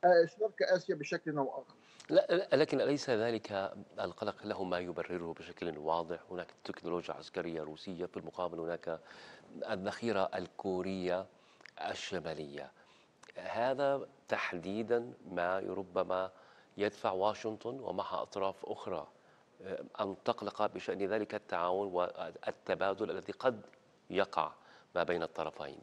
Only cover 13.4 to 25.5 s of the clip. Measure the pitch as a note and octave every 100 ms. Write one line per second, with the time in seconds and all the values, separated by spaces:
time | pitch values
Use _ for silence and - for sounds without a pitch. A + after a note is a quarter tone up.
13.4 | F2+ G#2 B2 C3 C#3 C#3 - - _ A2
14.4 | - F2+ E2 G#2 A2+ A#2+ A#2+ - - F2
15.4 | F2 F#2+ F#2+ F#2 F#2 F2+ F2+ F#2 F#2+ -
16.4 | - - - - G#2 - A#2 F#2+ G2+ G#2
17.4 | A2+ A2 A#2 C3+ G#2+ F#2 - F2+ - -
18.4 | G2 F#2+ - G#2 - F2 D2 - - -
19.4 | _ _ F#2+ F2+ D2+ - G2+ F#2+ - A#2
20.4 | G2+ - G#2+ F#2 - F#2 G2 G#2+ G#2 G#2+
21.4 | - F2+ F2 F#2 G2+ F2 F2+ - E2+ F2
22.4 | - - - F2+ F#2+ F#2+ G#2 F2+ F2+ G2+
23.4 | C3 A2+ G2 - _ _ _ F2+ G2 -
24.4 | D#2 - - - - F2+ E2+ F2 E2 -
25.4 | D#2